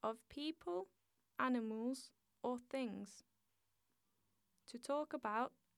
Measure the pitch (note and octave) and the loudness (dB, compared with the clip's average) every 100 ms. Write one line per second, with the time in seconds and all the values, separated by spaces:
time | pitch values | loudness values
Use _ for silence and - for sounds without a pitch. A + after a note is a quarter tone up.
0 | A3 A3+ - C#4+ D4+ D#4+ F4+ F4 G4 _ | -2 -2 -6 -6 -4 -4 -2 -2 -2 _
1 | _ _ _ - C4 B3 A3 A3 A#3+ C4 | _ _ _ 2 4 4 2 0 0 -2
2 | - - _ _ B3+ B3 B3 C4+ A#3+ G3 | -6 -20 _ _ -2 -2 -2 -2 -2 -4
3 | G3+ - - _ _ _ _ _ _ _ | -8 -12 -20 _ _ _ _ _ _ _
4 | _ _ _ _ _ _ - A#3+ - C#4+ | _ _ _ _ _ _ -14 -6 0 2
5 | D4+ D4+ G#3+ A3 B3+ - _ | 2 0 2 4 2 -2 _